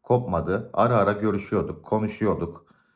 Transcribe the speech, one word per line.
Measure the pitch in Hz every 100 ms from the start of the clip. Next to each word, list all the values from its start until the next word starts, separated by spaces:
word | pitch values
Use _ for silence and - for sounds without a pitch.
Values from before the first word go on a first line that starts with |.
kopmadı. | - 123 123 82 80 101 -
Ara | - 117 113
ara | 101
görüşüyorduk, | 104 107 98 - 101 82 78
konuşuyorduk. | - 107 107 - 107 82 82 - _ _ _